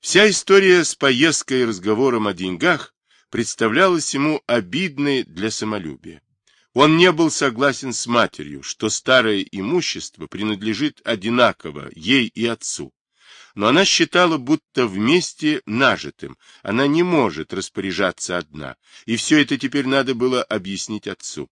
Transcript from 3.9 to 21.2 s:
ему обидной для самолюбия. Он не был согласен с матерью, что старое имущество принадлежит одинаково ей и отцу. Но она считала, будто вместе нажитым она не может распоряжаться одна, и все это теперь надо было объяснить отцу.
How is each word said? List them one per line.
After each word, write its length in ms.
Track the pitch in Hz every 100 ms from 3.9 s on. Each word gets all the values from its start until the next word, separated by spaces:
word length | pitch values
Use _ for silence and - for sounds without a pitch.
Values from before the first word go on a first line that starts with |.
| 170 -
ему 280 | 143 147 156 -
обидной 760 | 120 92 120 185 139 143 135
для 260 | - 82 107
самолюбия. 720 | - 107 107 80 67 85 80 _ _ _ _ _
Он 240 | - 147 160
не 160 | 180
был 180 | 160 165
согласен 640 | - 139 113 139 135 135
с 140 | 113 120
матерью, 560 | 120 107 - 76 71
что 260 | - - 110
старое 520 | - - 131 110 101
имущество 840 | 92 98 95 120 - 92 - _ 78
принадлежит 760 | - 107 104 107 104 147 -
одинаково 880 | - 110 98 120 117 92 - 71 69
ей 320 | 76 78 135 117
и 180 | - 117
отцу. 460 | 117 - - 71 _ _ _ _ - -
Но 140 | - 107
она 160 | 143
считала, 520 | 196 - 160 175 180 160
будто 500 | 123 151 _ - 123
вместе 760 | 95 110 175 - - 151 151 -
нажитым 680 | 110 135 101 73 - 69 - _ -
она 240 | - 107 139
не 160 | 151
может 520 | 180 170 117 76 78
распоряжаться 840 | 90 - - 95 87 98 - - 90
одна, 400 | 76 73 69 62 _ - -
и 100 | 117
все 220 | - 151
это 180 | 139 139
теперь 300 | 131 143 131
надо 280 | 139 127
было 280 | 123 127 127
объяснить 640 | - 107 92 98 - 107 104
отцу. 420 | 95